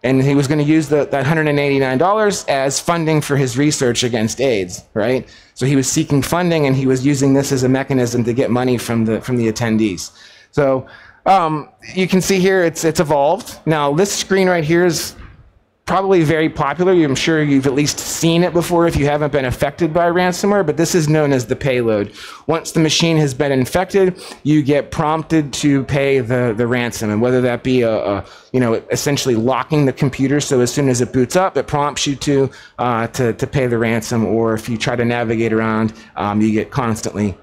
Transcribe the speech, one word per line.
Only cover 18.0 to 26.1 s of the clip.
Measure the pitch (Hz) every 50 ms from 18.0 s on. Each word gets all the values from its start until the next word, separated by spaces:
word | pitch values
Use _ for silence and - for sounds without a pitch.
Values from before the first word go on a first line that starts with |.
| - - - - 160 165 165 165 175
it | 175
before | 156 175 165 160 175 170 170
if | 165 156
you | 147 139
haven't | 143 147 147 151 147
been | 139 147 135
affected | 127 120 - - 143 139 - 180 160
by | 156 175 170 175
ransomware, | 170 180 180 180 180 180 - 202 208 202 185
but | 147 147
this | 156 170 156 -
is | 180 156 147
known | 156 156 151 143
as | 143 127 120
the | - 127
payload. | 117 - 143 127 123 120 113 110 104 104 101 - - - - - - -
Once | - 151 165 156 -
the | - 165
machine | 160 151 143 - 170 165 165
has | 156 151 143 127
been | - 151 139
infected, | 139 135 127 123 - 175 190 185 - 202 190 185 180 - - - - - _
you | 143 151 156
get | 139 123 147 143 127 -
prompted | - - 165 151 156 160 151 - 165 160 151 139 117
to | - - 147 139 139 131
pay | - 135 147 139 139